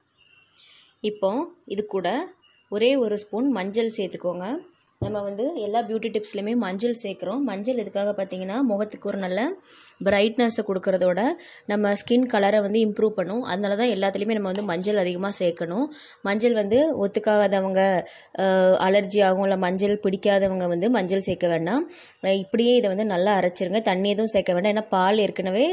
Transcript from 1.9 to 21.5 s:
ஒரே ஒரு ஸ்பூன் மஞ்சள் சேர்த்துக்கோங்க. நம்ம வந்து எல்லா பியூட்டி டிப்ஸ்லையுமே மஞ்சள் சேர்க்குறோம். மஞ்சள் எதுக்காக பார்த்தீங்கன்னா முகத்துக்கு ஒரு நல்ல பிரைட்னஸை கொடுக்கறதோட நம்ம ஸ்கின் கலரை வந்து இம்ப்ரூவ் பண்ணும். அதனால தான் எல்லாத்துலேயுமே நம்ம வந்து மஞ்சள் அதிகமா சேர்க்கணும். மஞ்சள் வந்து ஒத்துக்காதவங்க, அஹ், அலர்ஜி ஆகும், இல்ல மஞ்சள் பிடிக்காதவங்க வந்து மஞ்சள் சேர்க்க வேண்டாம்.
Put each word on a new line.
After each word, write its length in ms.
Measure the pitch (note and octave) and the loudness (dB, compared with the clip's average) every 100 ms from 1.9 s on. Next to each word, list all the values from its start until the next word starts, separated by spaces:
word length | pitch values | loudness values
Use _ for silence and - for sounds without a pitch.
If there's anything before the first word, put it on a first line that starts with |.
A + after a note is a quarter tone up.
| G3 F3 B3 F4+ - _ _ _ | -4 -2 -2 -6 -12 _ _ _
ஒரே 200 | G3+ A#3+ C#4 | 0 2 2
ஒரு 180 | A3 G3+ | 0 -2
ஸ்பூன் 320 | - G#3 C#4 | -4 -2 -2
மஞ்சள் 440 | G#3+ F#3+ G#3+ A3+ A3 | -2 -2 -2 -2 -4
சேர்த்துக்கோங்க. 500 | F#3 E3+ F3+ F3 F#3+ D#4+ - _ _ _ | -6 -6 -6 -6 -6 -8 -10 _ _ _
நம்ம 200 | G3+ G#3 | -6 -4
வந்து 240 | G3+ G3+ C4+ E4+ | -6 -4 -4 -4
எல்லா 200 | G3+ A3+ | -4 -2
பியூட்டி 280 | G#3+ A3 A3+ | -2 -4 -4
டிப்ஸ்லையுமே 420 | G#3 G#3+ G3+ G#3 A#3+ | -4 -6 -6 -2 -2
மஞ்சள் 380 | F#3+ F#3+ A#3+ A#3 | -2 -2 -2 -4
சேர்க்குறோம். 460 | G3 F3+ F3+ B3+ | -8 -8 -6 -4
மஞ்சள் 360 | C4 G3 G#3+ B3 | -4 -4 -4 -4
எதுக்காக 320 | G3+ G3+ G#3 | -4 -2 -2
பார்த்தீங்கன்னா 460 | G3+ F#3+ F#3 F#3+ A3+ | -2 -6 -6 -6 -2
முகத்துக்கு 460 | C4 G3+ G#3+ - G3+ | 0 0 -4 -6 -6
ஒரு 80 | G3+ | -4
நல்ல 220 | F3+ F#3 C#4+ G4 - - - - | -4 -2 -2 -4 -14 -20 -20 -6
பிரைட்னஸை 600 | F#3+ G3+ A3 A3+ A#3 A3+ | 0 2 2 2 0 0
கொடுக்கறதோட 560 | G3+ F#3 G3 F#3 F3+ F3+ B3+ E4+ - - - | -2 -2 0 2 2 2 0 -2 -8 -12 -4
நம்ம 240 | G#3 G3+ G3+ | 0 2 0
ஸ்கின் 300 | - A#3+ B3+ | 2 2 2
கலரை 340 | G#3+ G3+ G#3+ | 2 4 2
வந்து 200 | G3+ A3 | 2 2
இம்ப்ரூவ் 320 | G#3+ G#3 G#3+ | 0 2 0
பண்ணும். 280 | G#3 F3 A#3 | 0 -4 -4
அதனால 320 | - F#3 G3+ G3+ | -4 -2 -2 0
தான் 160 | B3 | 0
எல்லாத்துலேயுமே 440 | F#3+ G3 G3 G3+ A3 | 2 0 0 -2 -2
நம்ம 140 | F#3+ | -2
வந்து 160 | F#3+ G#3 | -4 -4
மஞ்சள் 340 | E3+ G3 G#3 | -2 0 0
அதிகமா 300 | F3+ F3 G3 | 0 -2 -4
சேர்க்கணும். 540 | - F3 E3+ E3+ F#3+ D4+ - - - | -2 -2 -2 -4 -4 -4 -8 -20 -8
மஞ்சள் 320 | G3 G#3 A#3+ A3 | -4 0 2 2
வந்து 240 | G3+ A#3+ D#4+ - | 2 2 2 0
ஒத்துக்காதவங்க, 800 | G3 G#3 G#3+ G#3 G3+ G3 F#3+ F#3+ G3 F3+ - - - - | -2 0 2 4 4 2 0 2 2 2 -2 -12 -12 -2
அஹ், 400 | F#3+ F#3+ F#3 F#3 | 2 4 6 6
அலர்ஜி 420 | F#3+ G3+ G3 G3+ | 4 2 2 2
ஆகும், 240 | F#3+ F#3 G3 | 4 4 2
இல்ல 120 | F#3+ | 0
மஞ்சள் 380 | F3+ F#3 G3+ G#3 | 0 0 0 0
பிடிக்காதவங்க 680 | G3 F#3+ G#3 G3 F#3+ F#3 F3+ | 0 0 2 4 2 0 -2
வந்து 220 | E3+ G#3+ | 0 2
மஞ்சள் 360 | A#3 F3+ F#3+ F#3+ | 0 0 -2 -2
சேர்க்க 220 | F3 | -2
வேண்டாம். 360 | F3 | 0